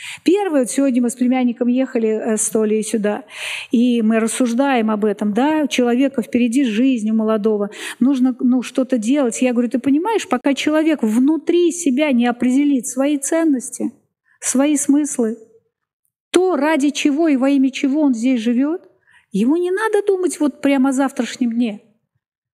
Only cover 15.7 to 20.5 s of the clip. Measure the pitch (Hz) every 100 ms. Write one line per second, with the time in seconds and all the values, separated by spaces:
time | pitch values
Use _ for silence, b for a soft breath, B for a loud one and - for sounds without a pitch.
15.7 | _ _ _ _ _ _ 349 370 339 294
16.7 | 320 285 277 302 277 330 269 269 285 269
17.7 | - 285 294 294 226 247 247 220 240 285
18.7 | 359 - b b b b 196 233 330 359
19.7 | 381 440 415 403 370 359 - 294